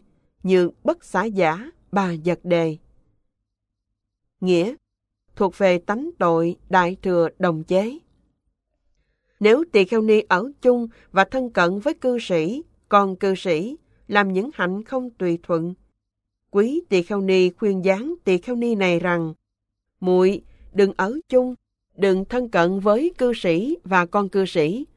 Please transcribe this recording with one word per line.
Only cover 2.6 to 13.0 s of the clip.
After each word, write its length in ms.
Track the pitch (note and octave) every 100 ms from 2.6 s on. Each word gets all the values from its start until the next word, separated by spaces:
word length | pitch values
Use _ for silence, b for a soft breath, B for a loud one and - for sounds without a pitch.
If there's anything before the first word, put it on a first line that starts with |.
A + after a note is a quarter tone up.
| E3 D#3 _ _ _ _ _ _ _ _ _ _ _ _ _ _ _ -
Nghĩa, 340 | F#3 F3 G3 D4+ _ _ _ _ _ -
thuộc 220 | G3 -
về 220 | G3 F3
tánh 300 | F3 G#3+ D#4+ -
tội, 360 | F3 E3 E3+ F3+ -
đại 280 | F#3 F3 F#3+
thừa, 280 | G3 F3 D#3+ -
đồng 240 | F3+ D#3+
chế. 340 | D#3+ F#3 A3 D4+ _ _ _ _ _ _ _ _ _ _ _ _ _ -
Nếu 240 | G#3 B3+ E4+
tỳ 140 | G#3 F#3+
kheo 160 | A3+
ni 200 | A3 G#3+ -
ở 240 | F3+ B3 -
chung 260 | B3+ B3 A#3 b b
và 120 | F#3
thân 260 | G3 C4 B3
cận 300 | G3+ F3 G3+
với 140 | C#4+
cư 260 | E4 B3+ A#3+
sĩ, 440 | - E3+ D#3+ C4 - _ -
con 260 | G3+